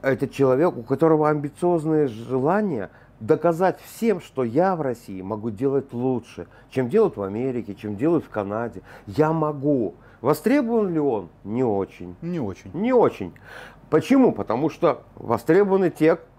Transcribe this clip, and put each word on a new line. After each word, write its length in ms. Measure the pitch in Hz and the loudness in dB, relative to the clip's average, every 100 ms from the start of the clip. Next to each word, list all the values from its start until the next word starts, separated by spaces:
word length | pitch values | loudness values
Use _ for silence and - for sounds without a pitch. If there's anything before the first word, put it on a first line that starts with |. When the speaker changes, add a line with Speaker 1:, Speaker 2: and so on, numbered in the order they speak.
Speaker 1:
Это 260 | 135 131 131 | 0 -2 -4
человек, 500 | - 135 127 175 - | 0 2 4 2 0
у 60 | |
которого 460 | 113 135 160 156 151 | -4 2 4 4 2
амбициозные 760 | 151 143 - 175 170 151 156 143 | 0 -4 -2 0 0 2 0 0
желания 840 | 107 117 131 135 196 208 127 92 - - _ | -4 -4 -2 0 0 0 -4 -8 -14 -20 _
доказать 600 | 110 156 170 165 185 - | 0 2 2 2 0 0
всем, 380 | - - 226 180 | -12 -4 -2 -2
что 240 | - - | -4 -4
я 320 | 120 127 185 175 | -2 2 2 0
в 60 | |
России 400 | 139 117 - 95 | -4 -6 -10 -12
могу 280 | 92 107 113 | -8 -6 -6
делать 440 | 101 135 139 135 | -4 -2 -2 -4
лучше, 540 | 120 127 123 - - 85 - - | -4 -2 -2 -6 -16 -16 -18 -8
чем 200 | 131 123 | -4 0
делают 280 | 202 202 - | 2 0 -2
в 60 | |
Америке, 500 | 98 104 135 123 98 | -6 -4 -4 -6 -8
чем 220 | 95 107 101 | -10 -10 -2
делают 300 | 147 165 - | 0 0 -2
в 40 | |
Канаде. 520 | 107 98 104 117 95 - - - | -6 -4 -4 -6 -10 -18 -20 -10
Я 240 | 101 156 | 0 0
могу. 640 | 160 151 147 139 143 101 - - - | 2 -2 -2 0 0 0 -6 -20 -4
Востребован 720 | 120 151 220 277 233 233 202 | 0 2 2 2 2 0 0
ли 60 | 165 | 0
он? 300 | 143 110 85 _ | 0 -2 -6 _
Не 200 | 98 113 | -6 -2
очень. 520 | 127 101 92 - 90 87 | 0 0 -4 -8 -16 -12
Speaker 2:
Не 180 | 165 175 | -8 -6
очень. 320 | 107 95 - | -6 -8 -12
Speaker 1:
Не 200 | 135 226 | -4 2
очень. 400 | 254 147 - 90 - - - - - - | 4 4 0 -12 -12 -20 -20 -20 -20 0
Почему? 420 | 160 - 269 233 | 0 4 6 6
Потому 380 | - 101 113 151 | 2 -4 -2 -2
что 340 | - 165 123 - - | 0 0 0 -8 -16
востребованы 760 | - 117 - 175 202 190 180 | -2 -2 4 4 4 2 0
те 300 | - 156 180 - | 2 2 2 -4